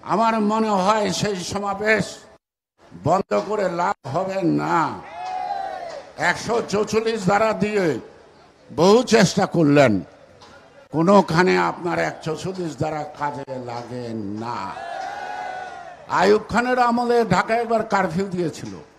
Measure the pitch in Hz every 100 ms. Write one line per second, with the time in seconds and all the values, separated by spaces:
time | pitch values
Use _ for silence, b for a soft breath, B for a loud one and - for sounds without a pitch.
0 | - 180 226 220 208 220 220 196 185 220
1 | 202 175 208 190 165 202 202 196 214 214
2 | - - - - _ _ _ _ _ -
3 | 104 185 - 208 196 208 185 170 175 -
4 | 135 151 190 190 170 147 151 170 143 110
5 | - - - - - - - - - -
6 | - - 160 170 - 226 - 196 208 214
7 | 220 226 185 202 220 202 208 208 175 123
8 | - - - - - _ - 120 180 226
9 | 247 226 180 - 190 180 151 143 131 101
10 | 78 - - - - - - - - 147
11 | 165 202 170 165 185 180 170 165 175 165
12 | 160 151 165 151 175 190 170 127 156 156
13 | 151 - 147 139 135 131 123 120 113 123
14 | 117 113 101 107 117 113 95 - - -
15 | - - - - - - - - - -
16 | - 147 190 208 208 214 247 254 240 233
17 | 240 240 226 180 208 226 226 226 220 196
18 | 185 160 196 180 165 - 110 92 90